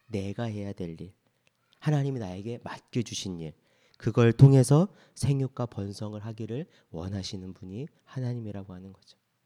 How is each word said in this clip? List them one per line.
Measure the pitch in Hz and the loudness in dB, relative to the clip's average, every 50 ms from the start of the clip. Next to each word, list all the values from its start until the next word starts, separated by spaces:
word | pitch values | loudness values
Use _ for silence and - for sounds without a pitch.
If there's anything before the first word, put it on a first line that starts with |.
| _ - | _ -6
내가 | 110 98 95 101 98 - 120 | -6 -4 -4 -4 -4 -4 -4
해야 | 113 104 104 101 101 | -4 -4 -4 -6 -6
될 | 98 - 92 85 82 78 | -6 -6 -8 -8 -8 -10
일, | 85 92 - _ _ _ _ _ _ _ _ _ _ _ _ _ | -14 -14 -16 _ _ _ _ _ _ _ _ _ _ _ _ _
하나님이 | - 160 151 143 139 139 135 123 | -2 0 0 2 0 -2 -4 -4
나에게 | 107 90 90 95 98 113 120 - - | -6 -8 -8 -8 -8 -10 -10 -10 -10
맡겨주신 | - - - - _ - 127 110 - - - - 98 90 82 | -12 -12 -12 -14 _ -4 -4 -4 -4 -6 -8 -6 -6 -6 -6
일, | 82 78 - _ _ _ _ _ _ _ _ | -8 -10 -12 _ _ _ _ _ _ _ _
그걸 | - - 113 107 123 117 117 | -6 -4 0 4 6 6 6
통해서 | 113 - 139 139 139 135 123 - 139 151 185 - - - - _ _ | 10 10 10 10 10 8 8 8 6 6 4 2 -2 -10 -20 _ _
생육과 | - - 135 143 135 135 127 - - 123 | -4 0 0 0 0 -2 -4 -4 -8 -8
번성을 | 120 - 110 98 101 101 - 110 104 107 104 | -6 -6 -8 -8 -8 -8 -8 -10 -10 -10 -10
하기를 | 104 113 110 107 113 104 113 135 175 - _ _ _ _ | -10 -10 -10 -10 -8 -8 -8 -8 -10 -12 _ _ _ _
원하시는 | - 80 87 92 101 98 90 - - 95 92 95 | -12 -10 -8 -6 -6 -6 -6 -8 -10 -10 -10 -12
분이 | 87 - - 92 95 113 143 160 - _ _ | -14 -14 -14 -12 -10 -10 -12 -12 -14 _ _
하나님이라고 | - - 131 127 120 123 120 113 107 98 101 92 95 | -12 -8 -6 -4 -4 -4 -6 -8 -8 -10 -10 -12 -12
하는 | 92 90 95 95 | -14 -16 -16 -18
거죠. | 92 - _ - - _ _ _ _ _ _ | -20 -20 _ -20 -20 _ _ _ _ _ _